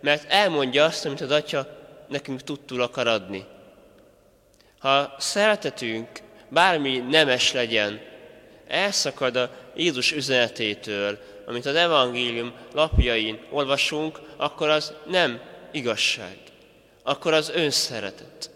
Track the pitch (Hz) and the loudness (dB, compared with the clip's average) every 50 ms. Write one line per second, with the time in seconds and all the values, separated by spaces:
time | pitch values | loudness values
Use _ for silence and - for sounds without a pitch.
0 | - 139 147 151 - - 160 196 208 190 160 147 139 131 127 139 151 165 160 - | 2 2 0 0 0 2 2 4 4 4 2 2 0 2 4 4 4 4 2 -2
1 | - 151 139 135 165 127 143 151 147 - - 143 135 - - - - - - - | -6 -6 -6 -6 -2 0 0 0 0 0 -4 -4 -4 -6 -12 -20 -20 -20 -20 -20
2 | - - 139 143 - - 135 127 131 - 147 139 - - 131 123 123 117 - - | -14 -8 -8 -8 -6 -6 -10 -10 -8 -10 -10 -10 -10 -10 -4 -2 -2 -2 0 -2
3 | 123 117 113 110 95 92 98 95 95 - - - - - - - - - - - | 0 2 0 0 -2 -6 -10 -10 -10 -12 -20 -20 -20 -20 -20 -20 -20 -20 -20 -20
4 | _ _ _ _ _ _ _ _ _ _ _ _ _ _ _ _ - 135 135 139 | _ _ _ _ _ _ _ _ _ _ _ _ _ _ _ _ 0 2 2 4
5 | 143 - - - - - - 202 208 214 208 202 - 151 - - 127 117 110 113 | 2 0 -6 -6 -6 -4 0 2 2 2 2 2 -2 -6 -6 -4 -6 -4 -4 -4
6 | 117 - - - - - - - - - 131 156 175 190 175 156 143 139 131 127 | -6 -8 -14 -18 -18 -18 -20 -20 -20 -2 4 4 6 6 4 2 0 0 -2 -2
7 | 123 123 143 160 156 139 127 120 - - - 131 120 113 113 110 104 104 104 107 | -2 2 4 4 6 6 4 2 2 0 2 0 -2 2 2 2 2 0 -2 -8
8 | - - - - - - - - - - - - - - 120 160 190 202 196 - | -14 -18 -20 -20 -20 -20 -20 -20 -20 -20 -20 -20 -10 -4 -2 0 0 0 0 -2
9 | - 143 131 - 139 127 120 127 123 120 - - - - - - 160 175 147 123 | -2 -2 -2 -2 -2 0 0 0 -2 -2 -4 -16 -20 -14 -6 0 0 0 0 2
10 | 123 - 175 151 127 139 131 123 120 113 - - 117 104 104 101 - 110 104 101 | 0 0 0 0 -2 2 4 4 4 2 0 -4 -2 -2 -2 -4 -6 -6 -4 -2
11 | 101 101 101 104 - - - - - - 117 120 120 139 143 165 175 170 160 143 | -2 -2 -4 -6 -12 -20 -20 -20 -14 -10 -8 -6 -4 -2 2 2 2 4 4 4
12 | 127 123 120 123 123 120 117 117 117 120 120 - - - - 147 156 160 - - | 4 2 0 -2 -2 -2 -2 -4 -6 -6 -10 -14 -20 -8 0 0 0 4 4 4
13 | - 120 117 113 110 110 110 110 - - - 147 143 135 139 135 - - 156 151 | 4 4 2 0 0 -2 -6 -8 -12 -6 -4 -4 0 0 0 0 0 -2 -2 -4
14 | 156 156 156 - - - - - 143 151 - - 160 151 151 151 151 - - - | -4 -4 -6 -10 -18 -20 -8 -4 -4 -4 -2 -2 0 2 2 2 0 -4 -12 -16
15 | - - 185 185 170 139 120 - - - - - - - - 156 123 120 110 - | -10 -2 2 2 2 2 0 -4 -12 -16 -20 -20 -20 -10 -8 -4 -2 -2 0 0
16 | - - - - 107 90 95 - - - - _ - _ _ _ _ _ _ _ | 0 0 0 -2 -6 -14 -14 -16 -20 -20 -20 _ -20 _ _ _ _ _ _ _
17 | _ - 143 - - 175 160 160 151 156 135 165 160 147 131 - - - 131 113 | _ -4 -4 -2 0 2 2 2 2 2 -2 0 0 2 2 0 0 -2 -4 -6
18 | 101 98 - - - - - - - - - | -8 -8 -10 -12 -20 -20 -16 -16 -16 -16 -16